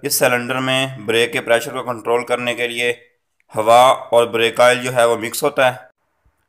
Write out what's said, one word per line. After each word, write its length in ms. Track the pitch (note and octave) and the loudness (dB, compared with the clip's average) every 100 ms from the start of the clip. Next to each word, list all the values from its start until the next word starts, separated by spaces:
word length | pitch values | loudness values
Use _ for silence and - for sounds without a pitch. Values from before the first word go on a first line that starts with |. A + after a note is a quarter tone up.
इस 140 | C3+ - | -6 -2
सिलेंडर 420 | C3 B2 A#2+ C3 | 0 0 -4 -6
में 460 | C3 C3 C3+ C3 G#2 | -2 -2 -2 -6 -4
ब्रेक 260 | A2+ A#2+ | 0 0
के 80 | C3 | -2
प्रेशर 300 | A2 A#2 C#3 | 0 0 0
को 100 | B2+ | -8
कंट्रोल 400 | A#2+ A#2 A#2 A#2+ | -8 -8 -2 -2
करने 300 | A#2+ A#2+ B2 | -2 -4 -4
के 140 | A#2 A#2+ | -4 -6
लिए 220 | A#2 A#2+ A#2 _ _ _ _ _ | -4 -4 -4 _ _ _ _ _
हवा 300 | A2 G#2+ A#2+ | -2 4 6
और 440 | B2+ B2 - A#2+ A#2 | 6 4 0 0 2
ब्रेक 300 | A2+ A2+ A#2 | 0 0 4
ऑयल 220 | B2 B2 | 4 4
जो 80 | B2+ | 0
है 140 | B2+ A#2 | 0 2
वो 80 | A2+ | 0
मिक्स 240 | A2+ - | -4 -4
होता 260 | D3 D3 B2+ | -4 0 0
है। 180 | B2 - _ _ _ _ _ | -2 -10 _ _ _ _ _